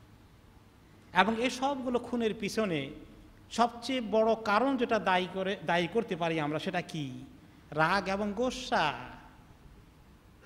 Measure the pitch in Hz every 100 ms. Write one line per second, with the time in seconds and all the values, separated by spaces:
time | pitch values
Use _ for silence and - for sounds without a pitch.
0 | - - - - - - - - - -
1 | - 175 196 226 233 - 269 269 247 240
2 | - 240 220 - 202 - 202 151 135 -
3 | - - - - - - 240 233 - 262
4 | 208 220 220 220 214 208 269 254 247 214
5 | 185 185 185 190 185 202 165 175 170 226
6 | 220 170 170 160 147 151 196 175 - 160
7 | 135 127 127 - - - - 151 160 196
8 | 185 196 208 196 254 254 - 202 151 123
9 | 123 - - - - - - - - -
10 | - - - -